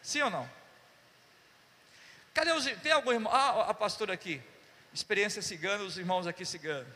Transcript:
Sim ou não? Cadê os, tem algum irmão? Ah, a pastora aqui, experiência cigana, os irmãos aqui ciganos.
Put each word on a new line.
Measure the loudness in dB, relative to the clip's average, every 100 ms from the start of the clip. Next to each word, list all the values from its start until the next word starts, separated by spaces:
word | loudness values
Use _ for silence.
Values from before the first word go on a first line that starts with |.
Sim | -4 0
ou | 0
não? | 0 -6 -14 -20 -20 -20 -20 -20 -20 -20 -20 _ -20 -20 _ -20 -20 -20 -20 -2
Cadê | 0 2
os, | 2 0 -4
tem | 4
algum | 4 4
irmão? | 2 4
Ah, | 4 4 4 0
a |
pastora | 0 -2 -2 -4
aqui, | -4 -4 -8 -8 -20 -20 -20 -14
experiência | -10 -2 2 2 0
cigana, | -6 -4 -2 -2
os | -4 -6
irmãos | -2 0 -2
aqui | -6 -8
ciganos. | -8 -6 -6 -8